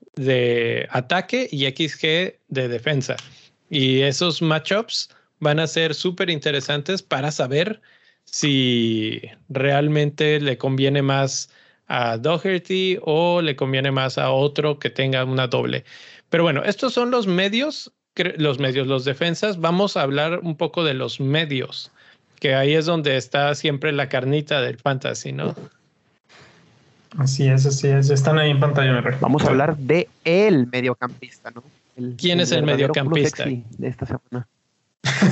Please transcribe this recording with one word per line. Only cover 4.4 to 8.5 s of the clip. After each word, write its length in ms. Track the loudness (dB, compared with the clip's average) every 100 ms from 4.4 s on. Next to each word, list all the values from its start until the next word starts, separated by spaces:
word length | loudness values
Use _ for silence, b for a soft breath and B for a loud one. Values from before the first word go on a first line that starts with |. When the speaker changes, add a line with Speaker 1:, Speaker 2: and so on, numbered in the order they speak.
Speaker 1:
matchups 640 | 0 0 0 -2 -2 -8 -8 b b -2
van 180 | 0 0
a 80 | 0
ser 280 | 0 -2
súper 360 | -2 -4 -2 -4
interesantes 720 | -2 -2 -2 -2 -4 -4 -6
para 300 | -4 -2 -2
saber 480 | -2 -2 0 -2 -6 b b b b
si 960 | -12 -4 0